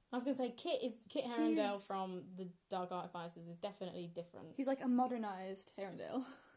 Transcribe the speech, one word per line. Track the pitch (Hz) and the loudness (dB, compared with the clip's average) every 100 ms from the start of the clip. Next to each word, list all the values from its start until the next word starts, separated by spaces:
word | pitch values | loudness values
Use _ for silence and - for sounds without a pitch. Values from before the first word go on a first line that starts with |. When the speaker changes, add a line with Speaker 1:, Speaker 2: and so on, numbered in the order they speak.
| _ | _
Speaker 1:
I | 247 | -2
was | |
gonna | 240 262 | 2 2
say, | 247 - | 2 0
Kit | 349 311 | 0 2
is, | - - - | 2 -2 -2
Kit | 285 | -2
Herondale | 254 - 320 320 - 196 | 0 4 4 6 4 4
Speaker 2:
He's | - | 2
Speaker 1:
from | 196 190 180 185 185 | 2 0 -2 -6 -8
The | 185 175 _ | -8 -10 _
Dark | 190 180 | -2 0
Artifices | 180 175 175 170 170 170 | -2 -4 -6 -6 -6 -8
is | 170 | -4
definitely | 202 196 185 175 175 | -6 -4 -6 -6 -6
different. | 170 170 - 160 - | -6 -8 -12 -12 -2
Speaker 2:
He's | 262 | 2
like | 269 | 2
a | 262 | 4
modernized | 247 254 240 214 190 190 196 - - | 4 4 2 -2 -2 -2 0 0 -2
Herondale. | 196 170 82 254 254 - - | -8 -6 -2 -2 -4 -8 -16